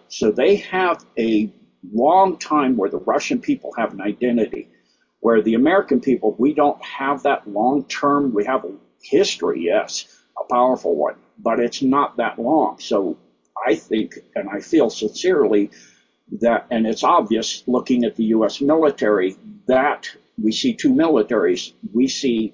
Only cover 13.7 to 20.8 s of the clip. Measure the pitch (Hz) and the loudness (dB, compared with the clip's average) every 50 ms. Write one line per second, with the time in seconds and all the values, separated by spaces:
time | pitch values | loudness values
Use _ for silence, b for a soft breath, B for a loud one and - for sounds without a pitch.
13.7 | 160 160 - _ 110 110 101 - - - - _ _ - 98 104 104 101 - - | -2 -2 -2 _ -4 -4 -4 -6 -10 -20 -20 _ _ -8 -8 -6 -10 -10 -6 0
14.7 | - 156 127 110 - - 110 107 - - - 180 185 151 123 101 107 104 101 - | 2 2 2 2 -2 -4 -6 -6 -6 -2 -2 0 2 2 2 4 2 2 0 -2
15.7 | b b b b b b b b b b _ _ - 101 113 117 113 104 - - | b b b b b b b b b b _ _ -8 -2 0 0 0 0 -2 -4
16.7 | 123 113 113 110 113 - - 135 170 170 120 101 110 113 113 - - - - - | -2 -2 0 0 -2 0 2 4 4 4 2 2 -2 -2 -2 -4 -8 -8 -4 -2
17.7 | 123 123 - - 127 123 117 110 - - 113 107 110 110 110 120 - - 139 143 | -2 -2 0 0 0 2 2 0 -2 -2 0 2 2 2 2 0 0 -2 0 2
18.7 | 156 165 156 147 - - - 107 107 98 92 95 92 - - - - - _ - | 4 4 4 2 0 0 0 2 2 2 2 -2 -4 -6 -16 -20 -20 -8 _ 0
19.7 | 127 131 135 147 127 - - - - - _ _ _ - 104 110 110 - - 127 | 2 2 2 0 -2 -4 -10 -16 -18 -20 _ _ _ -2 -2 -2 -2 0 -2 -2
20.7 | 113 - | -2 0